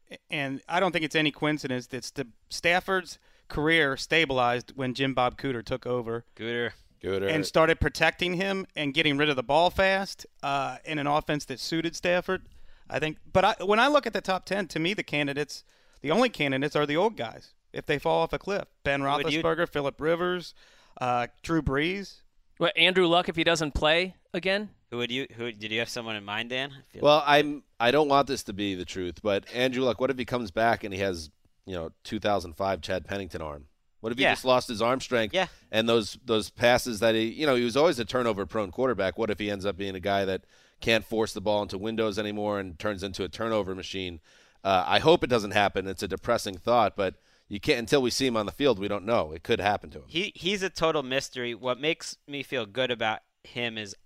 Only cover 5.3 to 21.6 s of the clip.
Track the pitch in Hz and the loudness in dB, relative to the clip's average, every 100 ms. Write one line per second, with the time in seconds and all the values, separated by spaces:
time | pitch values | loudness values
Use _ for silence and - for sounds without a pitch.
5.3 | - 139 120 - 131 - 123 113 117 - | 0 -4 -4 -4 -6 -2 -4 -4 -8 -10
6.3 | - 113 120 113 - - _ 95 95 98 | -10 -6 -2 -4 -6 -20 _ -2 0 0
7.3 | 156 151 170 160 160 147 - 165 - 180 | 0 2 4 4 4 0 2 0 0 -2
8.3 | 175 196 190 185 - 143 143 156 139 151 | -2 -2 -4 -6 -6 -2 0 2 2 0
9.3 | 127 117 147 175 185 190 190 196 - - | 0 2 2 2 2 2 2 -2 -10 -18
10.3 | _ 139 139 131 127 170 156 143 151 - | _ -4 -2 -4 -8 -8 -4 0 0 0
11.3 | 147 - 127 - 165 165 - 180 180 180 | -4 -4 -10 -4 -2 -2 -2 0 0 0
12.3 | 185 - - - - - 135 156 156 - | -4 -6 -20 -20 -20 -8 -4 -4 -6 -2
13.3 | 185 190 - 185 214 269 294 233 196 - | 2 4 2 2 4 6 4 2 -4 -2
14.3 | 185 - 190 170 160 165 190 - 147 143 | -2 -2 -4 -4 -2 -2 -2 -2 -2 0
15.3 | 139 147 - - _ _ _ 139 196 254 | -2 -6 -10 -18 _ _ _ 0 4 4
16.3 | - 143 135 147 151 147 151 220 170 110 | 2 0 0 0 0 2 2 0 -2 -10
17.3 | - - _ _ - - 143 160 165 165 | -12 -20 _ _ -8 -4 -2 2 2 2
18.3 | 147 - 196 - _ 143 139 139 147 156 | -2 -4 -4 -6 _ -2 0 0 0 0
19.3 | 151 165 160 170 147 139 - 151 165 180 | 0 0 0 -2 -2 -4 -2 0 0 0
20.3 | 180 156 - - _ _ - 127 123 120 | -4 -8 -18 -20 _ _ -6 -2 0 -2
21.3 | _ - 160 | _ -2 0